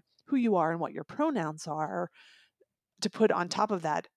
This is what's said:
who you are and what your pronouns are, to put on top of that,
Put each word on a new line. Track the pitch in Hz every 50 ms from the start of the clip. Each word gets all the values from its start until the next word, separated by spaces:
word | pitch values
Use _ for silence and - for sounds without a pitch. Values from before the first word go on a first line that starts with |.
| - _ _ _ _
who | - 285
you | 269 240 233 208
are | 180 160 160 165
and | 170
what | 160 - -
your | - -
pronouns | - - - 294 320 294 226 165 156 156 160 -
are, | 165 147 156 156 151 190 175 175 - - - - - - _ _ _ _ _ _ _ _ _ _ _ _ _ -
to | 208
put | - - 220 -
on | - - 175 180
top | - - 208 214
of | 214 180 165
that, | 156 151 - - - _